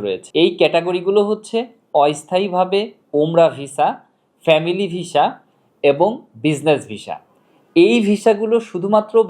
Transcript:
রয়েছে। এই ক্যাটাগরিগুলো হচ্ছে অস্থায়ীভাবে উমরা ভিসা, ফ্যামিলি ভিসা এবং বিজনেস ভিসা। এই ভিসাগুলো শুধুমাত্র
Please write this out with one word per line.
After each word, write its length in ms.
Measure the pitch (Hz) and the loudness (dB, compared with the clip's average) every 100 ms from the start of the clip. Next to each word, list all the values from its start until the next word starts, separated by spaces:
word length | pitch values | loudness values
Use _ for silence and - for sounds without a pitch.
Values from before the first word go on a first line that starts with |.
| 104 | -6
রয়েছে। 220 | 92 - 151 | -6 -4 0
এই 80 | 175 - | 0 2
ক্যাটাগরিগুলো 640 | 156 170 175 180 175 208 208 | 0 0 -2 -4 0 0 0
হচ্ছে 300 | 214 - 226 254 _ _ 151 | -4 -6 -8 -8 _ _ 0
অস্থায়ীভাবে 760 | 147 151 - 185 202 180 185 196 220 _ _ 147 | 2 0 -4 -4 -2 -2 -2 -2 -4 _ _ -2
উমরা 260 | 156 170 160 127 | 2 4 2 0
ভিসা, 300 | 139 - 147 - _ _ _ _ | -12 -4 -4 -4 _ _ _ _
ফ্যামিলি 420 | - 156 165 185 196 | 0 0 0 -4 -4
ভিসা 300 | 175 170 147 185 - _ _ _ _ | -6 -2 0 0 -4 _ _ _ _
এবং 260 | 143 139 185 - - 117 | 0 2 0 -2 -14 -6
বিজনেস 360 | 147 143 151 139 - | -4 -2 0 0 -2
ভিসা। 260 | 107 - 78 _ _ _ _ _ 165 | -16 -12 -14 _ _ _ _ _ 2
এই 200 | 190 240 202 | 4 4 2
ভিসাগুলো 500 | 208 226 202 220 226 226 | 2 2 0 0 -2 -2
শুধুমাত্র 440 | 180 196 214 214 226 | -8 0 0 2 0